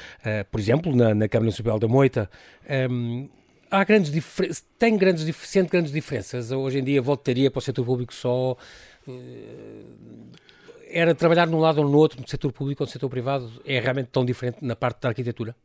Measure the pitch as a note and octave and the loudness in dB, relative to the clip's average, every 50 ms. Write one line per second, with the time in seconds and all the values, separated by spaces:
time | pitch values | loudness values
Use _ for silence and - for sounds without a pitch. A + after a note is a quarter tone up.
0 | - - - - - A2+ G#2+ G#2+ G2 - - A2+ G2+ G2+ A#2+ D3+ E3+ F3 C3+ B2 | -20 -20 -20 -10 -6 -4 -4 -4 -4 -4 -4 -4 0 2 2 2 2 2 4 4
1 | A#2+ A2+ G#2+ G#2 G#2+ G#2 - A#2 A2 A2+ G2+ - G#2+ A#2 G#2+ A2 A#2+ A2 A#2 C3+ | 4 4 4 4 2 2 2 2 2 2 0 -2 -2 -2 0 0 0 4 4 6
2 | C#3 C3 - B2+ G#2 - - - - - - _ _ - C#3+ C3+ C3 B2+ B2+ B2 | 4 4 2 0 -4 -4 -8 -20 -20 -20 -20 _ _ -4 -2 -2 -2 -2 -2 -4
3 | A#2+ A#2 A#2+ B2 C#3 - _ _ _ _ _ _ _ _ - G3 G3 - G#3+ G#3+ | -4 -4 -6 -6 -8 -12 _ _ _ _ _ _ _ _ 0 0 4 4 4 4
4 | F#3 D3 C#3+ E3 - - - - F3+ - D#3+ - - _ _ _ A#3 A#3 A3 G3+ | 4 2 -2 -2 -4 -4 -4 -4 -4 -2 -4 -8 -10 _ _ _ 2 2 4 4
5 | F#3+ F#3+ F3+ D#3+ D#3 D#3+ D#3+ - - - - G3 F#3 E3 - F3+ E3+ D3 C#3 D#3 | 4 2 2 2 -2 -4 -6 -6 -10 -2 0 0 0 2 2 0 0 0 -4 -6
6 | - - D3 A2+ G2 - - B2 A#2+ A2+ C3 C3+ C3+ C3+ B2+ C#3 C3 C3 C#3 C#3 | -6 -4 -6 -6 -6 -6 -8 -8 -6 -4 -4 -4 -4 -2 -2 -2 -2 2 0 0
7 | A#2+ C3 C#3+ C3 - - B2+ B2 C3+ C3 - C3 - - A#2+ - B2 A#2 B2+ B2 | 2 2 -2 -2 0 -2 2 2 2 2 2 0 -4 -4 -2 -2 0 0 -2 -2
8 | B2 - - - - B2+ B2 B2+ B2+ B2+ B2 - - - - - - - - _ | -2 -8 -10 -6 -2 -2 0 0 0 -2 -4 -6 -10 -20 -20 -20 -20 -20 -20 _
9 | _ - B2+ B2+ B2 B2 B2 A#2 G#2+ G#2+ A#2 - A2 A2 G#2+ G#2+ G#2 - A2+ G#2+ | _ -18 -16 -16 -16 -16 -18 -18 -18 -18 -18 -18 -18 -18 -18 -20 -20 -20 -20 -20
10 | - A2+ A2 A2+ A2+ - - - _ - _ _ _ - - - - - - E3+ | -20 -20 -20 -20 -20 -20 -20 -20 _ -20 _ _ _ -20 -20 -20 -20 -6 -2 2
11 | E3+ E3 E3 - E3 E3 E3 E3+ F3 E3 D#3+ D#3+ D#3+ D#3+ D#3 D3 D3+ C#3+ C#3 D3 | 4 4 4 4 4 4 6 6 4 4 4 4 4 4 4 4 2 4 6 6
12 | D#3 D#3 - - B2 - - - - C#3+ - - C#3 C#3 C#3+ - D3 B2+ - B2 | 6 6 4 -4 -10 -8 -8 -4 -4 -4 -4 -4 -6 -6 -4 -6 -6 -8 -6 -8
13 | - B2+ B2 B2+ A#2 C3 C#3 C#3 B2 A2+ A2+ B2 - - C#3 B2+ A2 B2+ B2+ C#3 | -8 -6 -4 -4 -4 -2 -4 -4 -6 -8 -16 -16 -8 -4 -4 -2 0 0 -2 -2
14 | C3 - - C#3 B2+ B2 B2+ - - B2 B2 - D#3 B2 A#2 - - B2 A#2+ - | -4 -2 0 0 0 0 -2 -2 -4 -6 -6 -6 -6 -6 -4 -2 -4 -4 -4 -2
15 | - B2+ A2+ - B2 A#2+ A2+ - A#2 G#2 A#2 _ | -4 -4 -4 -4 -6 -8 -6 -6 -8 -10 -10 _